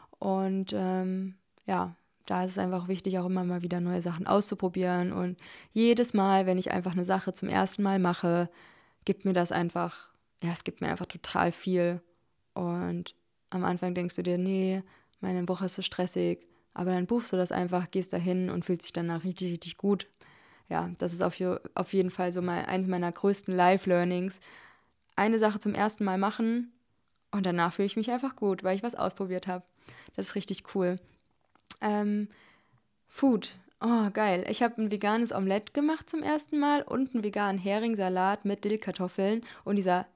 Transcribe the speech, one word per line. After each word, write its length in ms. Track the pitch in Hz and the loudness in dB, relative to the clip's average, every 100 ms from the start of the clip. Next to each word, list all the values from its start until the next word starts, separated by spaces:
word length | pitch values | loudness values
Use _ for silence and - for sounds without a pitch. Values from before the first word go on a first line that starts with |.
| - - | -20 -6
Und, 540 | 196 190 190 190 190 202 | -2 0 0 0 -2 -2
ähm, 600 | 185 185 185 185 190 190 _ _ - | 0 0 0 -2 -4 -10 _ _ -2
ja, 300 | 180 180 170 _ _ - | -2 -2 -6 _ _ -4
da 180 | 185 | -2
ist 80 | 185 | -2
es 60 | 190 | -2
einfach 300 | 185 185 180 | -2 -2 -2
wichtig, 320 | 185 196 185 | -4 -2 -2
auch 60 | 180 | 0
immer 180 | 185 | 0
mal 180 | 180 180 | 0 -2
wieder 180 | 175 175 | -2 -2
neue 220 | 175 180 | 0 -2
Sachen 260 | 170 165 - | -2 -4 2
auszuprobieren. 880 | 202 - 202 185 175 180 180 180 | 2 2 -2 -2 0 0 0 0
Und 240 | - 180 180 - - - | -2 -4 -6 -14 -20 -4
jedes 420 | 220 233 233 240 | 4 6 6 4
Mal, 320 | 208 196 190 185 | 4 6 6 4
wenn 120 | 185 | 2
ich 140 | 185 | 0
einfach 200 | - 180 | -2 0
eine 140 | 175 180 | 0 2
Sache 280 | 190 190 | 0 0
zum 160 | - 196 | -4 0
ersten 340 | 190 190 - | 2 2 2
Mal 160 | 196 196 | 2 4
mache, 500 | 180 175 175 170 175 - - - _ _ - | 2 2 2 2 0 -6 -20 -20 _ _ -4
gibt 200 | 190 196 | 0 0
mir 80 | |
das 180 | 180 175 | 2 2
einfach, 580 | 175 170 175 175 - - _ _ _ | 0 0 -2 -4 -6 -18 _ _ _
ja, 100 | 170 | -4
es 120 | 175 | -4
gibt 180 | - - | -6 -4
mir 80 | 175 | -4
einfach 160 | 175 180 | -4 -6
total 460 | - - 180 175 | -10 -4 2 2
viel. 500 | - - 180 175 175 - _ _ _ _ | 0 -2 0 0 -2 -10 _ _ _ _
Und 600 | - 175 175 175 175 - - _ _ _ | 0 0 0 -4 -4 -8 -14 _ _ _
am 140 | 185 | -2
Anfang 300 | 180 180 185 | 0 0 -2
denkst 220 | 180 175 - | -2 -2 -2
du 80 | |
dir, 140 | 180 180 | 0 0
"Nee, 460 | 185 190 190 190 190 - _ _ | 2 2 2 0 -6 -18 _ _
meine 260 | 185 180 175 | -4 -2 -2
Woche 180 | 180 185 | -2 -2
ist 100 | - | -4
so 60 | |
stressig." 640 | 180 - 180 185 175 175 - _ _ | -4 -2 -2 0 0 -2 -8 _ _
Aber 180 | - 180 | -4 0
dann 160 | 180 180 | 0 2
buchst 240 | 240 233 | 0 0
du 60 | 185 | 0
das 140 | 180 | 0
einfach, 380 | - 180 180 175 | -2 0 -2 -2
gehst 240 | 190 180 | -4 -2
dahin 360 | 175 175 180 185 | -2 0 0 0
und 160 | 180 170 | -2 -2
fühlst 180 | 175 | -4
dich 100 | - | -4
danach 300 | 170 170 165 | -4 -4 -4
richtig, 280 | 185 175 180 | -4 -4 -6
richtig 260 | 170 170 - | -6 -8 -4
gut. 300 | 196 196 - _ - - - - - | 0 0 -2 _ -20 -20 -20 -20 -6
Ja, 200 | 170 175 175 | -4 -4 -4
das 160 | 180 | -6
ist 80 | 170 | -2
auf 140 | 175 170 | -2 0
je-, 240 | 180 180 - - | -4 -4 -4 -6
auf 180 | 180 | 0
jeden 160 | 196 185 | 0 0
Fall 220 | - 180 | -2 -4
so 100 | 180 | -2
mal 240 | 180 175 - | -2 -2 -2
eins 220 | 185 185 | -2 0
meiner 240 | 180 175 | 0 -2
größten 440 | - 202 202 - 180 | 0 0 0 0 4
Life-Learnings. 840 | 180 190 190 175 175 180 185 - - - - _ _ _ _ - | 6 6 4 4 4 0 -2 -6 -16 -20 -20 _ _ _ _ 0
Eine 240 | 208 226 | 2 4
Sache 200 | 214 208 | 2 2
zum 140 | 208 | -2
ersten 300 | - 208 - | 0 0 0
Mal 140 | 202 185 | 0 2
machen 560 | 196 214 226 233 240 - _ _ _ _ _ | 0 0 0 0 -4 -12 _ _ _ _ _
und 140 | 208 190 | -2 0
danach 280 | 175 170 | 2 0
fühle 120 | - 196 | 0 0
ich 120 | - | 0
mich 140 | 220 | -2
einfach 240 | 247 262 - | -2 -4 -2
gut, 280 | 208 190 | -2 0
weil 120 | 185 196 | 0 -2
ich 80 | |
was 120 | 240 - | -4 -2
ausprobiert 520 | 185 - 190 180 185 | -4 -2 -6 -4 -6
hab. 200 | 185 - _ - - - - | -8 -10 _ -20 -20 -12 -8
Das 120 | 196 | -6
ist 80 | 202 | -6
richtig 400 | - 190 - 196 | -6 -8 -4 -2
cool. 240 | 180 180 - _ _ _ _ _ - - | 0 -2 -8 _ _ _ _ _ -18 -6
Ähm, 460 | 214 208 208 208 208 - - _ _ _ _ _ _ | -2 0 0 0 -4 -10 -20 _ _ _ _ _ _
Food. 500 | - 277 214 - - - _ | 2 4 4 0 -14 -20 _
Oh, 300 | 226 233 208 | 2 4 2
geil. 340 | 208 214 180 - | 2 2 2 0
Ich 140 | - | 0
hab 140 | 233 233 | 0 0
ein 140 | 214 | -2
veganes 400 | 202 202 220 233 | 0 2 2 0
Omelett 420 | - 190 202 208 | 0 0 0 0
gemacht 360 | 285 294 311 - | -2 0 -2 -4
zum 140 | 320 | -4
ersten 360 | 294 302 - 302 | 0 -2 0 0
Mal 220 | 285 294 | 4 2
und 320 | - 254 262 | 0 -2 0
einen 100 | 233 | 0
veganen 380 | 208 208 208 196 | 0 0 0 0
Heringssalat 800 | 190 208 233 220 185 185 190 202 | 0 0 2 0 0 2 2 2
mit 200 | 202 202 | -2 -2
Dillkartoffeln. 800 | 208 214 - 185 185 - 196 226 233 - | 0 -2 -2 -4 -4 0 0 0 -4 -10
Und 120 | - 202 | -2 0
dieser 320 | 180 180 - | 2 0 -2